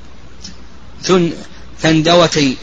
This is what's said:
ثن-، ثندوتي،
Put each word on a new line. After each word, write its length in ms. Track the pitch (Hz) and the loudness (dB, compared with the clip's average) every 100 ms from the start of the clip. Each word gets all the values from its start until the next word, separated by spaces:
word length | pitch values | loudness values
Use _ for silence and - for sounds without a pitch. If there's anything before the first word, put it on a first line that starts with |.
| - - - - - - - - - - | -16 -16 -16 -14 -14 -14 -14 -16 -16 -8
ثن-، 300 | - 185 170 - - - - - | 2 4 2 -2 -10 -16 -16 -2
ثندوتي، 760 | 160 160 156 175 160 156 139 123 | 2 4 6 6 6 4 0 0